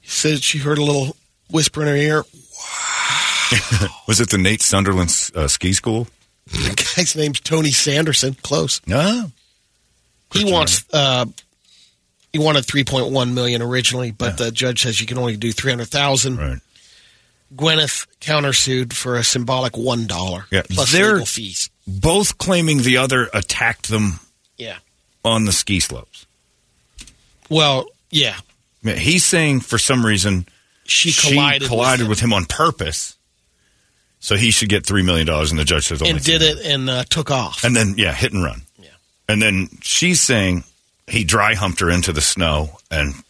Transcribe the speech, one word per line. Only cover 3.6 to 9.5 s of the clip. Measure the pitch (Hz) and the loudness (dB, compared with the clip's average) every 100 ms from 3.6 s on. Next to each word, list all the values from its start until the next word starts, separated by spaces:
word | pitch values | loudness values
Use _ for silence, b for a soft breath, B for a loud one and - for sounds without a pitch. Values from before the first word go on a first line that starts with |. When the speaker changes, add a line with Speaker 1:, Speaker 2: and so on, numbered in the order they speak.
| - 110 98 - - | 0 0 0 -4 -2
Speaker 2:
Was | 110 | 0
it | 117 | 2
the | 101 | 2
Nate | 92 110 | 2 2
Sunderland, | - 98 98 95 87 - - | 2 2 2 2 0 0 -2
uh, | - 73 | -2 -2
ski | - 90 | 0 0
school? | 95 117 110 117 _ _ _ - | 0 -2 -4 -4 _ _ _ -10
Speaker 1:
The | - 123 - - - | -4 -2 -2 -2 -2
guy's | 175 156 | -2 0
name's | 151 135 | -2 -2
Tony | - 160 156 | -2 0 2
Sanderson. | 131 151 143 160 139 131 135 | 0 2 0 2 0 -2 -4
Close. | - 143 156 - - | -4 -2 -2 -4 -2
Speaker 2:
Ah. | 110 175 240 202 | 0 2 0 -4
Speaker 1:
He | - _ | -10 _